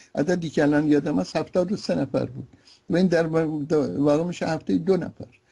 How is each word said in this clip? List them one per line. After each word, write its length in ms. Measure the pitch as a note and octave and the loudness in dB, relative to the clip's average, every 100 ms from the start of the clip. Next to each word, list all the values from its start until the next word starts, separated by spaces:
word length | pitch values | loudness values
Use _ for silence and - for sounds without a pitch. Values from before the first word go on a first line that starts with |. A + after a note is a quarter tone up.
| - | -8
عددی 360 | - D3+ F3+ D#3+ | -4 0 -2 -2
که 120 | - | 2
الان 260 | D3 D3 D3+ | 2 4 4
یادم 320 | D3 D3 F3 | 2 2 -2
هست، 160 | F#3 E3 | -2 -4
هفتاد 360 | D#3 F3+ F3+ | -2 -2 0
و 40 | F#3+ | -2
سه 180 | - | -2
نفر 320 | E3 C#3 C3 B2 | -2 -2 -2 -4
بود 220 | B2+ B2+ - _ _ - | -8 -16 -20 _ _ -2
و 60 | E3+ | 2
این 100 | F#3 | 4
در 200 | E3 E3 | 4 2
واقع 1000 | D#3+ D#3+ D#3 C#3+ D#3 B2 - D3 D3 | 0 0 -4 0 0 0 0 2 2
می‌شه 220 | F3 - E3+ | 0 -4 -4
هفتهٔ 320 | D#3+ - F#3 | -4 -2 -2
دو 180 | E3 F#3 | 2 0
نفر. 300 | - - - _ _ | -2 -12 -20 _ _